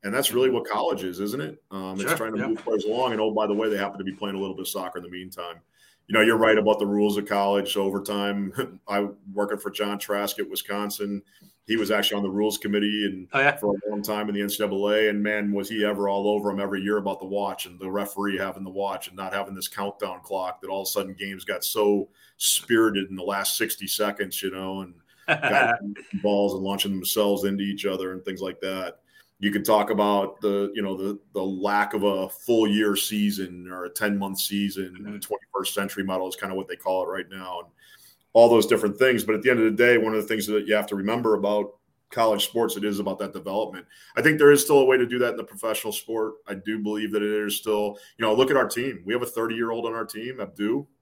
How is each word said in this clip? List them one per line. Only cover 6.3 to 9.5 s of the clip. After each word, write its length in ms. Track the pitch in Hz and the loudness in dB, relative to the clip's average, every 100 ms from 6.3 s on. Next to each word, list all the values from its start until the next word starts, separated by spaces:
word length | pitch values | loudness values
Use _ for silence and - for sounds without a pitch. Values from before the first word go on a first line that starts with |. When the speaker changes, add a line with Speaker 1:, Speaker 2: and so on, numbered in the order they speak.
| 113 | 6
Speaker 1:
right 180 | 113 107 | 6 6
about 200 | 104 104 | 6 4
the 80 | 101 | 2
rules 300 | 104 104 101 | 2 2 2
of 80 | 101 | 0
college 500 | 101 101 101 101 101 | 0 2 2 0 -2
overtime. 1040 | 98 98 98 101 101 101 98 95 127 92 | -2 -2 -4 -2 -2 -2 -4 -6 -8 -10
<laughs> 40 | - | -4
I 200 | 101 101 - 98 | -2 -2 -6 -10
working 240 | 98 101 | -4 -2